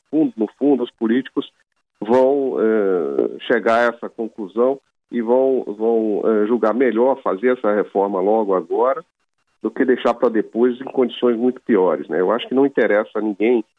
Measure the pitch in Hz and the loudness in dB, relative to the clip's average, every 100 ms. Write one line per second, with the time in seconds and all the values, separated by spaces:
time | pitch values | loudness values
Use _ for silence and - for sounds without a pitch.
0 | _ 156 143 110 107 - 139 127 120 - | _ -2 0 -2 -6 -2 0 2 0 -4
1 | 113 117 127 - - _ _ _ _ - | -2 -2 -2 -6 -8 _ _ _ _ -10
2 | 104 127 131 143 131 80 110 110 98 90 | 0 2 4 2 0 0 0 2 0 0
3 | 71 67 57 71 - 120 104 113 120 113 | -2 -2 -4 -4 -2 -2 2 2 0 -2
4 | 104 - 110 - 95 107 127 135 _ _ | -10 -10 -10 -10 -8 -2 0 -2 _ _
5 | _ 120 113 123 131 131 - 104 110 113 | _ -6 0 2 2 0 -4 -4 0 0
6 | 110 101 107 107 104 117 107 110 131 107 | 0 0 0 2 0 0 0 2 0 2
7 | 127 131 - 95 123 127 104 104 92 101 | 0 0 -2 -2 0 0 0 0 -2 0
8 | 98 98 95 110 104 92 82 101 123 135 | 0 0 0 2 2 -2 -2 0 0 -2
9 | - _ _ _ _ _ 113 - 131 120 | -8 _ _ _ _ _ -6 -2 0 0
10 | 123 117 123 110 - 110 127 123 135 - | 0 0 0 0 -2 0 0 0 -6 -2
11 | 120 - 123 113 127 123 - 104 92 76 | -2 0 -2 0 0 -2 0 2 2 0
12 | - 78 92 117 - 127 139 - 107 104 | -2 -2 0 0 -2 0 0 2 0 0
13 | 110 107 107 101 107 120 - | -2 -4 -4 0 2 2 -2